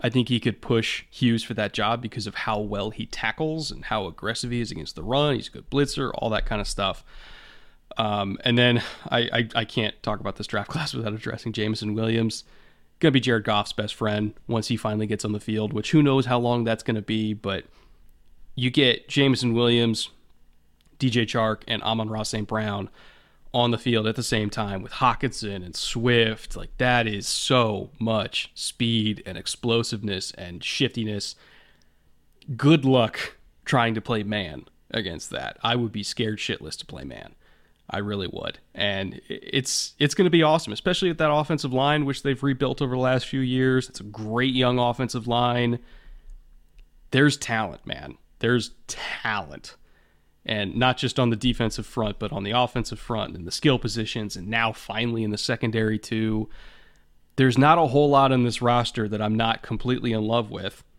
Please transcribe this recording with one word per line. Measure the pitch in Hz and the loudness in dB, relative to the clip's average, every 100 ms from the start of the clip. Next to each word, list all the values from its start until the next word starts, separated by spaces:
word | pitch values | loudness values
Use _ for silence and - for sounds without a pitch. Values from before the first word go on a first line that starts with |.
I | 123 | 0
think | 127 120 | 2 2
he | 123 | 2
could | 120 107 | 0 -2
push | - 117 113 - - | 0 0 2 -4 -8
Hughes | - 123 113 | 0 2 2
for | - 113 | 0 -4
that | 104 | -4
job | - 104 117 | -2 0 -2
because | 120 - 104 | -4 -8 -8
of | - | -6
how | - 107 | -4 -2
well | 107 101 104 | -2 -4 -4
he | - 110 | -6 -10
tackles | - 110 - 156 160 147 | -4 -4 -2 -4 -4 -6
and | - - | -10 -4
how | 110 95 | -4 -4
aggressive | - 101 113 123 | -6 -6 -4 -4
he | 120 | -4
is | 113 | -4
against | 82 73 - | -8 -10 -10
the | |
run. | 92 131 147 123 | -2 2 2 0
He's | - | -4
a | |
good | - - | -14 -4
blitzer, | 135 143 - 135 - | 0 0 0 -4 -4
all | 113 | -2
that | 107 - | 0 0
kind | 107 | -2
of | 101 | -4
stuff. | - 98 - - - - - - - - - _ - | -2 -2 -2 -10 -20 -20 -20 -20 -20 -20 -20 _ -4
Um, | 110 104 98 98 123 | 0 0 -2 -2 2
and | 120 | 4
then | 123 120 - - - | 6 4 0 -10 -2
I, | 120 117 | 0 0
I, | 120 113 120 | 0 0 -2
I | 110 | -2
can't | - 107 - | -2 -2 -4
talk | - 104 | -6 -4
about | 101 98 | -6 -8
this | 101 | -6
draft | 107 101 | -4 -4
<laughs> | |
class | 160 151 | -4 -4
without | 127 110 | -4 -4
addressing | 110 117 120 - | -6 -6 -8 -6
Jameson | 107 107 107 107 107 | -2 -2 -2 -2 -2
Williams. | 113 113 113 - - - - _ _ _ | 0 2 2 -2 -10 -20 -20 _ _ _
Gonna | 160 | 6
be | 131 | 6
Jared | 117 117 101 | 4 2 2
Goff's | 104 101 | 2 0
best | - 107 - | -2 -6 -2
friend | 110 104 104 - - | 0 0 -2 -6 -4
once | 117 107 | -2 0
he | 113 | -2
finally | 110 107 107 | 0 -2 -2
gets | 107 110 | -2 -2
on | |
the | 104 | -4
field, | - 107 107 | -2 -2 -2
which | 107 - | -2 2
who | 160 | 4
knows | 143 135 123 | 6 4 4
how | 123 | 2
long | 120 120 117 | 2 2 2
that's | 113 | 0
gonna | - 110 | -2 -2
be, | 104 110 107 | -2 0 0
but | 104 101 95 - - - - - - - - - | -2 -4 -4 -6 -18 -20 -20 -20 -20 -20 -20 -14
you | - 123 | -2 0
get | 127 131 113 - | 4 4 4 0
Jameson | - 139 123 123 | 2 4 4 2
Williams, | 117 120 120 117 110 - - - _ - _ _ _ _ _ | 2 4 4 4 0 -4 -12 -20 _ -20 _ _ _ _ _
D | 131 | 0
J | 117 110 | 2 2
Chark, | 123 110 107 - | 2 0 -2 -4
and | 113 | -4
Amon-Ra | - 113 110 110 | -2 -2 -2 -4
Saint | 107 113 104 | -4 -4 -4
Brown | 110 107 101 98 - - - _ _ - 123 | -2 -2 -4 -6 -12 -20 -20 _ _ -4 0
on | 120 | 2
the | 117 | 2
field | - 117 110 | 2 2 2
at | 110 | -2
the | |
same | 117 113 104 | 0 0 0
time | 110 104 98 | -4 -4 -6
with | 92 | -8
Hockenson | - 127 113 127 - 107 98 90 | 0 2 2 -2 -4 -8 -8 -10
and | 82 | -8
Swift. | - 120 120 120 110 110 - - | -6 -2 2 4 4 0 -8 -10
Like, | - - | -10 0
that | 123 123 113 | 2 4 2
is | 101 98 | -2 -4
so | - - 131 113 101 95 - | -4 2 4 4 0 -6 -4
much | 113 110 95 - - | 0 0 -2 -4 -8
speed | - - - 117 117 107 101 - | -8 -10 -2 0 2 0 -2 -8
and | 85 | -10
explosiveness | - - 123 117 117 110 101 95 - - | -8 -4 0 0 0 -4 -4 -6 -6 -10
and | 90 87 | -12 -10
shiftiness. | - - 131 - 110 104 - - - - _ _ _ _ _ _ _ _ - 117 | -8 -2 -2 -2 -4 -4 -8 -12 -20 -20 _ _ _ _ _ _ _ _ -12 0
Good | 139 160 131 | 4 6 6
luck | 131 110 - - - - _ - | 4 4 0 -10 -12 -20 _ -2
trying | 135 117 110 | 2 2 0
to | |
play | - 113 | -2 -4
man | 104 104 90 67 - _ _ | -2 -4 -6 -10 -16 _ _
against | - 92 82 - | -6 -4 -6 -8
that. | - 64 - | -8 -8 -6
I | 113 120 | -2 0
would | 117 | 0
be | 107 | -4
scared | 101 - 110 107 | -6 -4 -2 -2
shitless | - - 78 - | -4 -6 -8 -12
to | - | -14
play | - | -14
man. | 67 - - - _ _ _ _ - | -12 -14 -16 -20 _ _ _ _ -8
I | 98 | -6
really | 104 101 92 | -4 -4 -4
would. | - - - _ - | -6 -8 -10 _ -6
And | 101 98 98 - | -4 -2 -6 -8
i-, | - | -12
it's, | - - 135 127 - - - | -12 -4 -4 -2 -4 -4 -2
it's | 147 | 0
gonna | - 180 | 4 4
be | 170 | 6
awesome, | 156 160 - | 6 4 0
especially | 104 - 180 185 | -4 -2 0 0
at | 165 | 0
that | 156 | 2
offensive | 151 147 156 139 | 2 2 -2 0
line, | 127 139 151 139 | 2 2 2 0
which | 135 | -2
they've | 143 131 | -2 0
rebuilt | 139 131 131 123 | 0 0 0 0
over | 135 127 | -2 0
the | |
last | 127 127 - | 2 2 0
few | 135 | -2
years. | 131 127 131 127 127 | 0 2 4 4 0
It's | - | -8
a | |
great | 101 107 107 113 131 | -14 -10 -4 0 2
young | 127 123 123 | 4 4 4
offensive | 120 117 127 127 117 | 2 0 -2 -2 0
line. | 117 120 123 120 120 - - - - - - - - - - - _ - | 2 2 2 2 0 -6 -20 -20 -20 -18 -20 -20 -20 -20 -20 -20 _ -2
There's | 131 147 135 | 4 4 4
talent, | - 113 104 - - | -2 -4 -4 -8 -12
man. | - - - _ _ | -12 -12 -16 _ _
There's | 117 120 113 - - | 0 2 0 -10 -14
talent. | - - - 117 104 78 73 - - - - _ _ _ _ | -10 -8 -6 -4 -4 -6 -14 -18 -20 -20 -20 _ _ _ _
And | - 110 98 113 | -4 -2 -2 2
not | 127 127 | 2 2
just | 127 - | -2 2
on | 123 | 2
the | 113 | 2
defensive | 127 117 113 - 107 | 0 2 0 -2 -6
front, | - 107 104 | -4 -2 -2
but | 107 | -6
on | - | -4
the | 98 | 0
offensive | 117 123 127 113 107 | 2 2 0 -4 -6
front | - 113 104 - | -6 -4 -4 -8
and | 87 | -10
the | |
skill | - 151 127 | 0 4 4
positions, | 113 110 110 120 107 95 | 2 -4 -4 -4 -6 -8
and | 90 | -4
now | 113 113 | 0 0
finally | 107 - 101 120 117 | -2 -6 -2 -2 0
in | 110 | -2
the | 104 | -2
secondary | - 117 117 110 110 110 | -2 -2 0 0 0 0
too. | - 110 110 107 107 - - - - - _ _ _ - | -2 -2 0 0 -4 -10 -18 -20 -20 -20 _ _ _ 4
There's | 131 117 | 4 8
not | 143 170 | 8 8
a | 156 | 6
whole | 131 147 | 6 6
lot | 139 135 | 6 6
in | 131 | 4
this | 120 113 | 2 2
roster | 123 120 117 - 107 | 2 4 2 -2 -2
that | 104 | -2
I'm | 107 110 | 0 2
not | 113 113 | 2 0
completely | - 110 123 127 123 | -4 -4 0 0 0
in | 110 | 0
love | 107 117 107 | 2 0 0
with, | - 95 - - | -6 -8 -10 -18